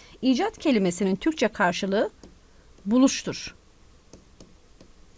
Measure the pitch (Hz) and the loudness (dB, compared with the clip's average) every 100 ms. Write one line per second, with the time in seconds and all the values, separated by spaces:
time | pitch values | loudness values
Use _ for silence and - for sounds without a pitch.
0 | - - 262 254 403 - 330 226 190 175 | -20 -4 0 0 0 -2 2 2 2 0
1 | 196 190 330 311 214 - 180 175 190 196 | 0 0 -2 0 -2 0 -2 0 -2 -2
2 | 381 - - - - - - - 196 247 | -2 -6 -20 -20 -20 -20 -20 -12 0 4
3 | 262 - - - - - _ _ - - | 4 2 -8 -10 -12 -18 _ _ -20 -20
4 | _ - - - - - - - - - | _ -20 -20 -20 -20 -20 -20 -20 -20 -20
5 | - | -20